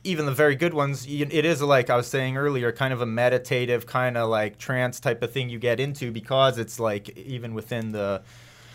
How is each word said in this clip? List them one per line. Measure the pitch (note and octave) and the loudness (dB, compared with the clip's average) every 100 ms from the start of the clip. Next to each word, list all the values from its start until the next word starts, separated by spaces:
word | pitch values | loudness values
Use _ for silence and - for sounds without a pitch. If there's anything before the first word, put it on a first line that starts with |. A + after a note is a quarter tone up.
even | F#3+ D#3+ C#3+ | -4 -2 0
the | |
very | C3 D3+ | 4 4
good | C#3 E3+ | 4 2
ones, | D3+ C#3 C3 C3+ | 2 -2 -2 -6
y-, | D3 C#3+ | -4 0
it | D#3+ D#3+ | 2 2
is, | C#3+ | 4
like | C#3+ C3+ A#2+ | 4 4 6
I | B2 | 2
was | A#2 | 2
saying | C3+ C3 C3+ | -2 0 0
earlier, | D3 C3 A#2+ | 0 0 0
kind | - C3+ | 0 0
of | A#2+ | 0
a | A#2 | -2
meditative, | A#2 B2 B2+ - B2+ B2 A#2+ - | 2 2 2 0 -2 0 -2 -2
kinda, | C3 B2+ A#2+ A2+ | -2 0 0 0
like, | A2 G#2+ - | 0 0 -4
trance | - B2+ B2+ - | -4 -2 -2 -2
type | C3 A#2 | -4 -2
of | A#2 | -4
thing | C#3 B2 | -4 -6
you | A#2 | -2
get | A#2+ A#2 | 0 0
into, | C#3+ - A#2+ | -2 -4 -6
because | A2+ G#2 C3+ C3+ A#2 | -6 0 4 4 2
it's, | A2 - | -4 -4
like, | A2 G#2 - - | -2 -2 -8 -16
even | C3 B2 A#2 | -12 -10 -8
within | A2 - A#2+ A2 | -10 -6 -6 -4
the | G#2+ G2+ F#2+ - - - - - | -4 -2 -4 -8 -20 -20 -20 -20